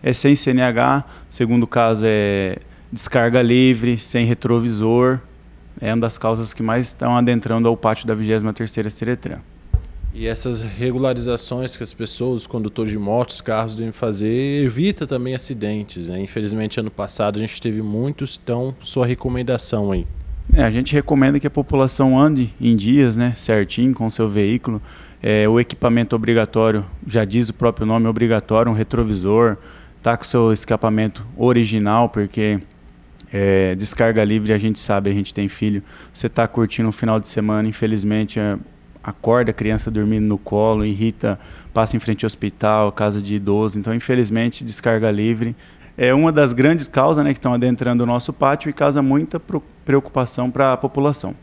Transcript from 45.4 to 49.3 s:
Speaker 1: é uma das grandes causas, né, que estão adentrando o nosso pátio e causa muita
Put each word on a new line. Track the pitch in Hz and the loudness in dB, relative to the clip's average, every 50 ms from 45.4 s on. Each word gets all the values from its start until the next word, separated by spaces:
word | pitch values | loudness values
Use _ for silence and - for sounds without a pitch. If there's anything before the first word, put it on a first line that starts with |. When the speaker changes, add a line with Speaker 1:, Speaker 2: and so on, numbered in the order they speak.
| 117 117 117 - - - - - - - - | -2 -6 -6 -10 -16 -20 -20 -20 -20 -20 -4
Speaker 1:
é | - 123 123 | 0 2 4
uma | 131 139 156 165 | 4 4 4 4
das | 160 147 147 131 120 | 4 4 2 2 4
grandes | 120 127 151 165 165 143 - | 2 4 4 4 2 -2 -2
causas, | - 139 131 147 165 151 147 | 0 2 2 4 2 2 2
né, | 143 139 | 0 -2
que | - | -2
estão | - 127 123 | -2 -2 0
adentrando | 120 123 127 120 117 123 123 123 120 120 | 2 2 2 0 0 0 0 0 0 0
o | 117 | 0
nosso | 120 123 120 - 117 | 0 -2 -2 -6 -4
pátio | - 143 135 143 147 - 156 | 0 0 0 0 0 -4 -8
e | 143 | -4
causa | - 147 143 139 147 139 | 0 0 2 2 2 2
muita | 135 135 143 160 160 | 2 2 0 0 -2